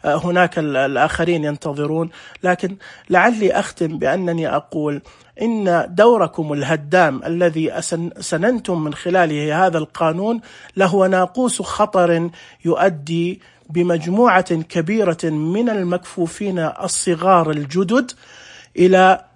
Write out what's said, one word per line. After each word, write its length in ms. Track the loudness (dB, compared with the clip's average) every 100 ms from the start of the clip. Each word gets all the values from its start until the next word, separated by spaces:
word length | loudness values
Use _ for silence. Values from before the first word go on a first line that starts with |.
| -2
هناك 540 | -2 0 0 0 0
ال-، 180 | -2 -2
الآخرين 640 | -2 0 0 0 -2 0
ينتظرون، 680 | -2 -6 -8 -6 -4 -4 -6 -10 -20 -6
لكن 340 | -2 -2 -4 -8 -20 -20 _
لعلي 420 | 4 4 2 0
أختم 460 | 0 -4 -4 -6 -2
بأنني 580 | -2 -2 -2 -2 -2 -4
أقول 460 | -6 -6 -4 -6 -12 _ _ -6
إن 460 | -2 0 0 0 0
دوركم 640 | 2 4 4 0 -2 -6
الهدام 680 | -4 -2 -4 0 2 4 0 -6
الذي 460 | 0 0 0 -4
أسن-، 480 | -4 -6 -6 -6 -10
سننتم 640 | -6 0 0 0 -2 -4
من 100 | -4
خلاله 760 | -6 -2 2 2 0 -2 2 2
هذا 100 | 0
القانون 640 | -6 -2 -2 0 -4 -4 -8 -20 -12 0
لهو 280 | 2 4 2
ناقوس 560 | 2 0 0 -2 -2
خطر 680 | -8 -2 0 2 4 2 0 -8 -20 _ -2
يؤدي 760 | 2 2 0 -4 -2 -2 -6 _ _ -8
بمجموعة 840 | -2 0 0 0 2 4 4 2 -4
كبيرة 680 | -2 -4 -2 0 0 0
من 460 | -2 -2 -2 -2 -2
المكفوفين 880 | -2 -2 -4 -6 -6 -6 -4 -6 -2
الصغار 920 | -4 -6 -6 -4 -2 0 4 4 4
الجدد 600 | -4 -4 -2 0 0 0 -12 -20 -20 -20 -20 -12 2
إلى 440 | 4 8 6 4 0